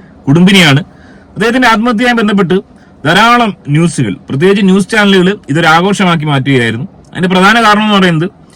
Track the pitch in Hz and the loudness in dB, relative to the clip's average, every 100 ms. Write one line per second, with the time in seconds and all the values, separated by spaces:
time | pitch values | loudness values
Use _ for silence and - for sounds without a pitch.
0 | - - - 156 185 196 165 139 - - | -20 -12 -2 2 4 4 2 2 -2 -14
1 | - - - - 226 247 247 220 240 220 | -20 -20 -20 -6 -2 0 0 0 0 -2
2 | 247 233 208 202 170 185 - - - - | -2 0 0 0 0 -2 -4 -16 -20 -10
3 | 147 175 226 240 226 - - 147 170 - | -2 2 2 2 0 -4 -4 0 0 -2
4 | 113 90 - 135 180 202 190 190 196 220 | -4 -6 -8 -2 0 2 2 0 0 0
5 | 202 196 175 208 - 151 165 165 185 196 | 2 2 0 -4 -6 -2 0 0 0 -2
6 | 185 165 151 139 131 135 117 117 160 - | -2 -2 -2 -4 -2 -2 -2 -6 -10 -16
7 | - - 180 180 196 233 220 208 214 202 | -20 -8 -2 0 2 2 2 0 0 0
8 | 185 160 180 - - | 0 0 -4 -10 -20